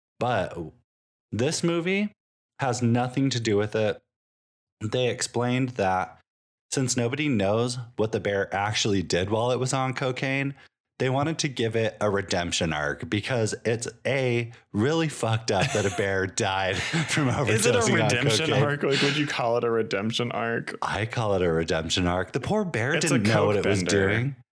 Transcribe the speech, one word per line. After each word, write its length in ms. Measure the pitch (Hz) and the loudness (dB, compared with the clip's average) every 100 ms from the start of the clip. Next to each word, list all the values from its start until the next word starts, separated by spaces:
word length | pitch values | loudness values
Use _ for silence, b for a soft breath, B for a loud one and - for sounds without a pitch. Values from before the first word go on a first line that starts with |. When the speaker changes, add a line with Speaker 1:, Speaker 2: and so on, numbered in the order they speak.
| _ - | _ -4
Speaker 1:
But 380 | 120 117 - 85 78 - _ _ _ _ - | -2 0 -2 -6 -12 -14 _ _ _ _ -8
this 320 | 107 135 170 | -2 -2 0
movie 480 | 170 170 170 196 208 - _ _ _ - | 0 0 0 0 -2 -6 _ _ _ -4
has 220 | 135 113 | -2 2
nothing 480 | 120 120 123 131 135 | 2 2 2 0 0
to 80 | 123 | 0
do 180 | 113 101 | 2 2
with 180 | 104 110 | 2 2
it. 240 | 107 - _ _ _ _ _ _ _ - | 0 -2 _ _ _ _ _ _ _ -10
They 280 | 107 127 123 | -4 0 0
explained 600 | 101 - 117 123 127 131 | -2 -4 -2 0 0 0
that 480 | 120 95 92 90 - _ _ _ _ - | 0 2 2 -2 -8 _ _ _ _ -6
since 240 | - 127 - | -2 0 0
nobody 320 | 117 139 151 | 0 0 0
knows 500 | 117 95 110 123 123 117 - | 2 2 2 0 -4 -8 -2
what 140 | 110 | -2
the 80 | 110 | 0
bear 340 | 101 98 98 | 0 0 0
actually 500 | 98 104 110 113 98 | -2 -2 0 0 0
did 260 | 80 85 95 | 0 0 0
while 220 | 110 120 | 0 0
it 80 | 120 | 0
was 140 | 127 | -2
on 200 | 135 131 | -2 -2
cocaine, 600 | 127 131 127 139 135 139 135 B _ _ - | -2 -4 -4 -2 -2 -4 -6 B _ _ -4
they 100 | 139 | 0
wanted 300 | 131 147 160 | 2 0 -2
to 80 | 151 | -4
give 280 | 120 113 113 | -2 -2 0
it 220 | 110 - | -2 0
a 100 | 104 | 0
redemption 640 | 98 92 92 87 - 87 | 0 0 -2 -2 -2 -2
arc 360 | 76 73 76 - | 0 -2 -4 -4
because 460 | 104 - 127 110 - 107 | -4 -2 0 0 -2 -2
it's, 220 | 117 - - - | -2 -4 -6 -2
A, 460 | 135 127 120 117 B B | 0 2 0 -2 B B
really 360 | 104 127 165 156 | -2 0 2 0
fucked 420 | - 113 113 117 | -2 -2 0 0
up 200 | 101 135 | 0 2
that 120 | 107 98 | 0 0
a 40 | 95 | 0
bear 300 | 98 98 95 | 0 0 -2
<laughs> 0 | |
died 500 | - 104 95 95 95 | 0 0 0 0 -2
from 500 | - 170 147 - 135 | -2 -2 -2 0 0
overdosing 200 | 107 127 | 0 0
Speaker 2:
Is 160 | 214 220 | 2 2
it 100 | 240 | 2
a 160 | - | 2
redemption 500 | - 107 120 - 107 - | 2 2 2 2 2 2
Speaker 1:
on 60 | 139 | 2
cocaine. 40 | |
Speaker 2:
arc? 200 | 143 143 | 2 0
Like, 180 | 147 139 | 0 2
would 160 | 143 147 | 2 0
you 80 | 143 | -2
call 320 | - 120 117 | 0 0 0
it 60 | |
a 80 | 117 | 2
redemption 600 | 113 107 98 110 120 120 | 0 0 0 0 -2 -2
arc? 460 | 104 117 117 - - | -2 -2 -4 -4 -6
Speaker 1:
I 240 | - 90 110 | -4 -4 -4
call 260 | - 110 95 | -2 0 2
it 60 | |
a 100 | 87 | 2
redemption 540 | 80 82 82 80 98 90 | 2 0 -2 0 0 2
arc. 280 | 90 92 | 0 -2
The 60 | 139 | -4
poor 240 | - 214 190 | -2 -2 0
bear 280 | 120 120 | -2 0
Speaker 2:
It's 140 | 170 165 | 0 2
Speaker 1:
didn't 160 | 123 104 | 2 4
Speaker 2:
a 60 | |
Speaker 1:
know 120 | 107 104 | 4 4
what 80 | 104 | 2
Speaker 2:
coke 100 | 98 | 2
Speaker 1:
it 40 | |
was 100 | 101 | 2
Speaker 2:
bender. 240 | 87 82 95 | 2 2 2
Speaker 1:
doing. 260 | 107 131 135 - | 2 -2 -6 -14